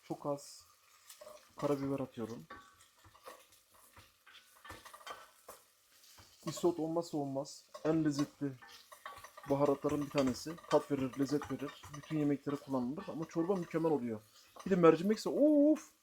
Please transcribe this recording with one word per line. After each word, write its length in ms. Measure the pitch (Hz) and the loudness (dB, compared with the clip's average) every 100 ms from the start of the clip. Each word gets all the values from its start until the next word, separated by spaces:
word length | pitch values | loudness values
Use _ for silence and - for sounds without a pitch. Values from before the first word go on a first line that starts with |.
Çok 240 | - 160 147 | -10 -8 -6
az 420 | 143 - - - _ _ - - - - - - - | -6 -8 -20 -20 _ _ -20 -20 -20 -20 -20 -20 -6
karabiber 420 | 143 143 139 135 | -2 -2 -2 -4
atıyorum. 480 | 127 - 110 120 156 - - _ - _ - - - - - - _ - - - - _ - - _ - - - - - - - - _ - - _ _ _ _ - - - - - | -6 -8 -10 -10 -14 -20 -20 _ -20 _ -20 -20 -20 -20 -20 -20 _ -20 -20 -20 -20 _ -20 -20 _ -20 -20 -20 -20 -20 -16 -18 -18 _ -20 -20 _ _ _ _ -20 -20 -20 -14 -12
Isot 340 | 147 175 170 | 0 0 0
olmazsa 380 | 160 165 170 156 | -2 -2 -2 -6
olmaz. 480 | 139 135 143 - - - 151 | -4 -6 -8 -14 -18 -6 0
En 200 | 160 151 | 2 0
lezzetli 460 | 143 143 - 143 127 - - - - - - - - 139 | 0 -4 -4 -8 -8 -18 -20 -20 -18 -18 -18 -20 -18 -2
baharatların 520 | 139 143 139 147 147 | 2 4 2 0 -2
bir 80 | 143 | -2
tanesi. 460 | 147 131 120 156 170 - | 0 0 -2 -8 -12 2
Tat 220 | 151 - | 2 4
verir, 280 | 143 131 135 | -2 -2 -2
lezzet 320 | 135 147 - | 0 -2 -2
verir. 300 | 135 143 - - 147 | -8 -8 -12 -18 -18
Bütün 200 | - 156 | -6 -2
yemeklere 380 | 147 143 - 143 | 0 0 -2 -8
kullanılır 500 | - 135 123 151 - | -4 -4 -2 -6 -8
ama 180 | 143 160 | -8 -4
çorba 300 | 165 170 190 | -2 0 0
mükemmel 360 | 165 165 165 | 0 0 2
oluyor. 280 | 143 120 107 - - - - 185 | 0 0 -6 -10 -20 -20 -12 0
Bir 60 | |
de 40 | 185 | 8
mercimekse 540 | 170 160 190 214 185 | 8 8 2 0 0
of! 640 | 156 294 294 294 302 - _ | 4 6 8 6 4 -2 _